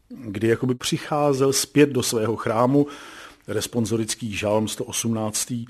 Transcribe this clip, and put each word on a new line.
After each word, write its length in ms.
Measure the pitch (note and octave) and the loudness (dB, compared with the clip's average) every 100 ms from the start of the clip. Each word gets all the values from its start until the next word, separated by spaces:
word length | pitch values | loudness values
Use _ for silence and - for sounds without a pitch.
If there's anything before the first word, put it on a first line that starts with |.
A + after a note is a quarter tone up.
| - | -20
kdy 400 | A#3 A2+ G2+ A2+ | -14 -10 -2 2
jakoby 260 | A2+ B2+ | 2 0
přicházel 800 | B2 - D#3+ - D3+ D3 C3+ C#3 | -2 -2 -4 -2 0 2 4 2
zpět 380 | C3+ - C#3+ D3 | 2 2 6 6
do 120 | B2+ | 4
svého 340 | A#2 A#2 G#2+ G#2+ | 0 0 0 -2
chrámu. 500 | A#2 A2 B2 C#3+ D3 - - - - - - | 0 2 4 4 2 -2 -18 -18 -20 -16 -6
Responsorický 880 | G#2 - A#2+ G#2+ A2+ A2 - A#2 F#2 | -6 -4 -2 0 0 -2 -4 -6 -4
žalm 320 | G#2 G#2+ G#2+ | 0 2 0
sto 160 | - | -4
osmnáctý 800 | B2+ - A#2 A2 G#2+ - - B2 | -6 -4 -2 -2 -2 -4 -4 -6